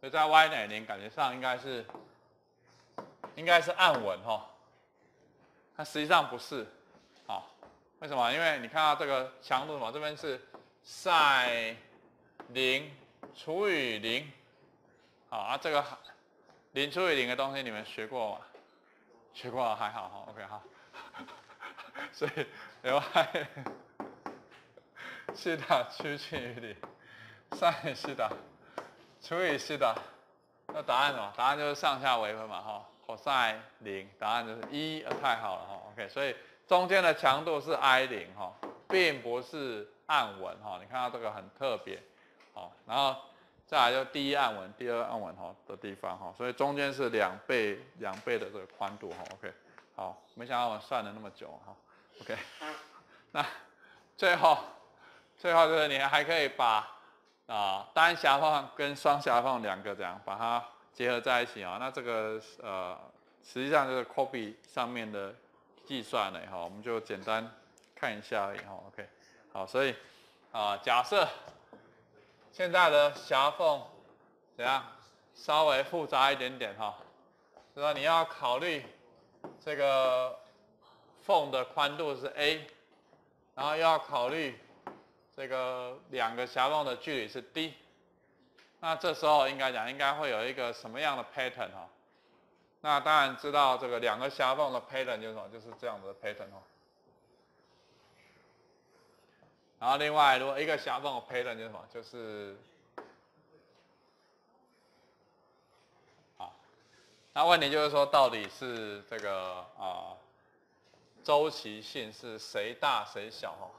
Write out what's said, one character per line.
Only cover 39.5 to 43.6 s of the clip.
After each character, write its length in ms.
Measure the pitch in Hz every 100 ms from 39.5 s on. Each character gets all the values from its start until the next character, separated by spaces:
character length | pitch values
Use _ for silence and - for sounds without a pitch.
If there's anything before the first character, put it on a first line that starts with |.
| 156 135 110 104 - -
暗 340 | 151 113 95
纹 160 | 92 87
哈， 140 | 104 90
你 80 | 104
看 140 | 127
到 80 | 123
这 100 | 120
个 120 | 113
很 180 | 107 95 -
特 200 | 135 110
别， 220 | - 92 - _ _ _ -
好， 180 | - 90 - -
然 100 | 120
后 180 | 139 131 - - _ _